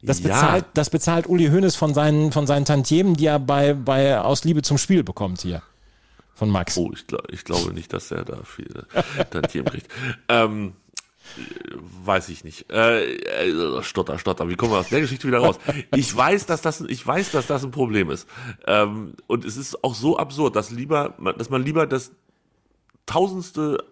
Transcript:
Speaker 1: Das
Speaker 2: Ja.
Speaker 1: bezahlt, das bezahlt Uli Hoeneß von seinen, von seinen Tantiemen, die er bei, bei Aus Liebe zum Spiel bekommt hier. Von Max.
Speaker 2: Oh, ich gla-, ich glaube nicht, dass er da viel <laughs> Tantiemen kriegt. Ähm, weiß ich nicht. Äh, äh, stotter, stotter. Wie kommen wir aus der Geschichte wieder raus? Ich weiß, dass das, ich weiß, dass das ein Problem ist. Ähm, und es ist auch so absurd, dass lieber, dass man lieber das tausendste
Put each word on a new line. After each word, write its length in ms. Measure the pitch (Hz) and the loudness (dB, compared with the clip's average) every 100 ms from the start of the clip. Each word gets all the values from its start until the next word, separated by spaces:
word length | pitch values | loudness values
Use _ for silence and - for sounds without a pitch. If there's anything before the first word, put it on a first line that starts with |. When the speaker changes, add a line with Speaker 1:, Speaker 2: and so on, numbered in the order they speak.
Speaker 1:
Das 180 | 113 135 | -2 -2
Speaker 2:
Ja. 80 | 87 | 2
Speaker 1:
bezahlt, 360 | 107 147 180 - | 4 4 2 0
das 160 | - 151 | -2 0
bezahlt 360 | 165 - 170 170 | 0 2 0 2
Uli 220 | 180 160 | 4 6
Hoeneß 260 | 165 190 | 6 4
von 200 | - 156 | 2 0
seinen, 360 | 143 151 151 156 | 2 4 4 2
von 160 | 151 143 | 2 2
seinen 200 | 143 139 | 2 4
Tantiemen, 480 | 147 127 156 196 | 2 4 4 4
die 120 | 165 156 | 4 4
er 140 | 147 | 2
bei, 340 | 131 143 143 | 2 2 4
bei 460 | 143 123 135 139 127 | 2 2 2 4 4
Aus 240 | 98 135 | 2 2
Liebe 180 | 160 156 | 2 2
zum 160 | 139 143 | 2 0
Spiel 240 | - 190 | 4 2
bekommt 380 | 90 - 98 90 | 2 -2 -4 -4
hier. 220 | 90 85 - _ _ _ _ _ _ | -6 -6 -10 _ _ _ _ _ _
Von 160 | _ 110 | _ 0
Max. 260 | 98 87 - | 2 0 -2
Speaker 2:
Oh, 160 | 85 | -4
ich 140 | - - | -6 -10
gla-, 180 | - - | -8 -8
ich 140 | - | -12
glaube 280 | - 87 87 | -4 -2 -2
nicht, 200 | 85 82 | -6 -8
dass 160 | - - | -10 -6
er 140 | - | -8
da 120 | - - | -8 -12
viel 420 | - - - - - - - | -14 -16 -14 -14 -6 -4 -4
<laughs> 240 | 143 - | -4 -4
Tantiemen 360 | - - - 65 | -2 -4 -4 -4
kriegt. 240 | - - - 131 113 _ | -6 -14 -10 -8 -8 _
Ähm, 460 | 120 113 107 101 90 _ - - _ - - 62 - - - 90 92 | 4 4 0 -8 -10 _ -20 -20 _ -20 -16 -14 -14 -14 -14 -16 -14
weiß 240 | 92 95 87 | 0 0 0
ich 160 | 82 | -14
nicht. 260 | - 78 - | -14 -18 -6
Äh, 460 | 104 113 117 69 64 | 2 4 4 0 -4
äh, 680 | - 50 90 80 82 64 | -6 -2 0 2 0 -2
stotter, 360 | - - 92 73 | -4 -4 -2 -2
stotter. 300 | - 90 82 | -2 -2 -2
Wie 60 | |
kommen 180 | 90 120 | 0 2
wir 60 | 104 | 2
aus 120 | 90 | 2
der 100 | 131 | 0
Geschichte 260 | 151 131 139 | 0 -4 0
wieder 120 | 123 | 4
raus? 200 | 139 185 - 147 - 131 | 4 2 -4 -6 0 0
Ich 180 | 120 | 0
weiß, 300 | 107 131 196 | 2 2 2
dass 160 | - 165 | 0 -2
das, 220 | 165 156 | -2 -4
ich 220 | 165 123 | -6 -8
weiß, 280 | - 151 196 | -2 -2 0
dass 140 | 156 123 | -2 0
das 180 | 143 | -4
ein 60 | 135 | -4
Problem 400 | 127 127 107 87 | -2 0 2 0
ist. 180 | 71 - - 127 - - | -2 -8 -18 -16 -12 0
Ähm, 480 | 104 104 107 104 - - | 2 2 -2 -12 -16 -4
und 200 | 117 - | -4 -4
es 100 | 110 | -10
ist 260 | 135 - | -10 -4
auch 120 | 131 | -4
so 240 | 110 131 - | -2 0 0
absurd, 360 | 143 139 147 104 | -2 0 0 0
dass 140 | 101 | -4
lieber, 440 | 117 139 151 143 - 92 - | -8 -2 -2 -2 -4 -6 -4
dass 100 | 120 | -4
man 160 | 131 | -2
lieber 220 | 127 151 143 | 0 0 0
das 260 | 131 123 _ _ _ _ _ _ _ _ _ - | -2 -6 _ _ _ _ _ _ _ _ _ -4
tausendste 760 | 160 196 185 175 - 151 143 - | 0 0 -2 -10 -4 -2 -2 -6